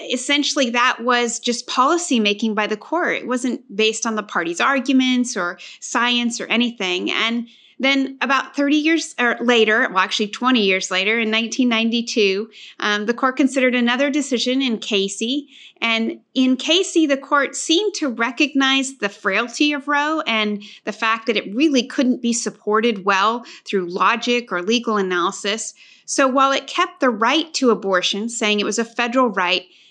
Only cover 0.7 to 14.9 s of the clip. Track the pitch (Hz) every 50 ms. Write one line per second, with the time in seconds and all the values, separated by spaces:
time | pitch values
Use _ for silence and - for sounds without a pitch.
0.7 | 233 240 240 254 - - 233 247 240 240 240 233 233 - - 247 233 240 - -
1.7 | - 247 254 285 349 339 339 - 277 226 208 208 202 208 233 220 202 214 208 208
2.7 | 214 208 - - 311 349 330 220 156 98 - 220 247 247 254 247 226 - - _
3.7 | 202 196 220 220 214 - - 233 220 214 196 - - 185 170 170 170 - 233 254
4.7 | 277 269 262 277 262 262 262 254 254 247 240 240 - 208 175 175 185 - - -
5.7 | - - - - - 240 240 240 240 240 240 233 233 - 190 - 214 226 240 233
6.7 | 240 - 190 180 180 180 202 220 - - 214 226 233 240 233 - - _ _ _
7.7 | _ - 233 269 277 269 269 262 269 - 285 240 277 262 - - - 277 285 285
8.7 | 302 302 294 320 330 302 - - - - 247 233 214 - 240 233 240 226 220 214
9.7 | 214 233 262 - 190 185 190 202 - - 214 202 - - 247 254 262 226 202 190
10.7 | 185 190 185 - 190 185 190 208 226 233 226 220 220 226 233 220 226 - 254 240
11.7 | 226 220 226 226 233 233 233 - - 240 208 190 190 196 226 - - - - -
12.7 | - - - 208 208 208 208 220 233 233 269 262 254 285 285 254 - 277 254 254
13.7 | 240 247 240 240 247 254 285 294 269 302 269 - 262 220 - 247 254 269 269 254
14.7 | 220 208 - -